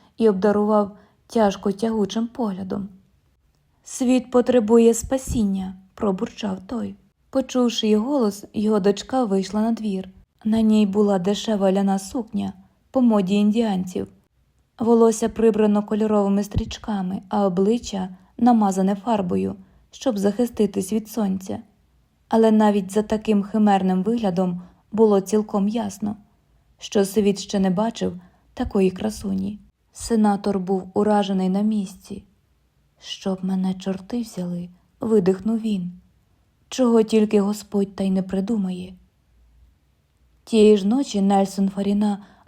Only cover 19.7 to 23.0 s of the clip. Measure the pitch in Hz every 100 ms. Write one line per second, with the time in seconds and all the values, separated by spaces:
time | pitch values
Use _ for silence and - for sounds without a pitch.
19.7 | _ _ - 277 202 196 208 240 - 208
20.7 | 202 190 214 214 - 202 190 - 208 -
21.7 | _ _ _ _ _ _ 226 226 214 214
22.7 | 208 185 214